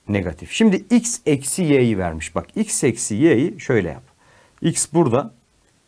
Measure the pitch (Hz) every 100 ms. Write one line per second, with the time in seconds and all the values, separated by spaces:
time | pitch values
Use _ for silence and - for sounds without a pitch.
0 | - 101 90 - 80 - 226 180 - 240
1 | - - - 139 - - 165 139 120 101
2 | 87 80 - 90 - - 220 - 139 113
3 | - 107 165 120 175 202 - 120 85 67
4 | - _ _ _ _ _ 165 165 - 165
5 | 143 117 220 - _ _ _ _